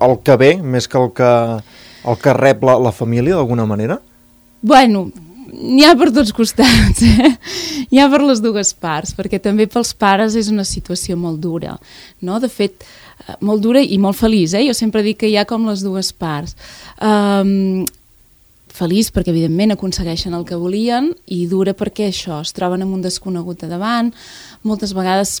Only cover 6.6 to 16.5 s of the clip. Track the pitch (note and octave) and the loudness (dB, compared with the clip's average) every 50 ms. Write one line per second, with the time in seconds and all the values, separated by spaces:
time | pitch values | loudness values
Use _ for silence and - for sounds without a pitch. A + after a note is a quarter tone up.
6.6 | C4+ B3+ A#3 A3+ G#3 G3 - - A#3 A3+ A3 A3+ B3+ D4+ A#3+ - - - - F4+ | 4 4 6 6 4 4 4 4 6 6 6 6 6 4 2 0 -4 -12 -12 -10
7.6 | E4+ E4 D#4 C#4+ B3 - B3 C4+ C#4+ C4+ C#4 D4 C#4+ C#4 B3+ G#3+ G#3+ A3+ G3+ G#3 | -10 -8 -8 -8 -4 2 4 4 6 6 4 4 4 2 2 2 0 -2 -2 -2
8.6 | F#3+ - - - - E3 D3+ D#3 F#3+ - - - F#3+ F#3+ G#3 F#3+ - G3+ G3+ G#3+ | -2 -4 -6 -6 -6 -4 -4 -4 -6 -8 -8 -8 -6 -4 -4 -4 -2 0 0 0
9.6 | G#3+ - - A#3+ A3+ - - - G#3+ G3 G3 G3 A3 A3 G#3+ A3+ G#3 G#3 G#3+ G3+ | 0 0 0 -2 -4 -4 -4 0 2 2 2 2 2 0 0 -2 -2 -2 -2 -2
10.6 | F#3+ - - - - - F3+ F3+ - - F3+ F3 F3 E3+ D#3+ D3+ E3 E3+ D#3+ E3 | -4 -4 -8 -8 -8 -8 -8 -8 -6 -6 -6 -4 -4 -4 -6 -6 -6 -6 -6 -6
11.6 | - - - - _ - - - - - _ _ F#3 F3+ G3 A#3 C4 A#3 - - | -8 -10 -12 -14 _ -20 -20 -20 -20 -20 _ _ -8 -6 -4 -2 -4 -4 -4 -2
12.6 | G#3 G3 - - - - - - - - - - - - - - G3 G#3 G#3+ G#3+ | -4 -4 -6 -8 -20 -20 -20 -20 -20 -20 -20 -20 -20 -18 -12 -6 -4 -2 0 0
13.6 | G3+ A3+ B3 C#4 C#4 - G3+ G3 G3 F#3+ F#3+ - A3+ A3 A3 G3+ E3+ D#3+ E3+ G#3 | 0 2 2 2 2 2 2 0 0 0 0 0 0 0 2 2 0 0 0 0
14.6 | C#4 C#4 A3+ - A3+ A3 G3+ A3 G3+ G#3+ G#3+ - A3+ A3 G#3+ G3+ G#3 G#3 A#3+ A3+ | 0 0 0 -2 -2 -2 0 0 0 -2 -2 -2 -2 0 0 0 -2 -2 -2 -4
15.6 | A3+ G#3+ G#3 F#3+ G3 G3 F#3 F#3+ F#3 - - - F3+ D#3+ D3+ D3 E3 F3+ | -2 -2 -4 -4 -4 -4 -4 -4 -6 -6 -8 -8 -8 -6 -6 -6 -8 -10